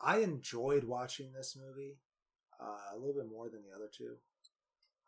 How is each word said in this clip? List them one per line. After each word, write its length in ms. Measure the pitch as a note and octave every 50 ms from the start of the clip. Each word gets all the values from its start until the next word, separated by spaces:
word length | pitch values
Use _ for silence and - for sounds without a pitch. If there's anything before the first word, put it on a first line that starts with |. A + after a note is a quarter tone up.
I 160 | B2+ D3 F#3+ A3
enjoyed 640 | A3 F3+ D3 B2+ - - A#2+ A#2 B2 C3+ C#3+ C#3+ B2
watching 480 | A2+ B2 B2 B2+ B2 - - C3+ C3
this 240 | C3 C3 C3 - -
movie, 440 | C3+ C3+ C3+ C3 C#3 C#3 C#3 C#3 C#3 _ _ _ _ _ _ _ _ _ _ - -
uh, 360 | A#2+ G#2+ G#2 G2+ G2+ G2+ G#2
a 20 |
little 160 | A#2 C3 C#3+ C#3
bit 160 | C#3 A#2+ A2
more 180 | A2 A2+ A#2 A#2
than 120 | A2+ G#2 G2+
the 100 | G2 F#2+
other 140 | G2+ G#2+ G#2+ -
two. 200 | - A#2+ A#2+ A#2+ A#2+ _ _ _ _ - _ _ _ _ _ _ _ _ _ _ _ _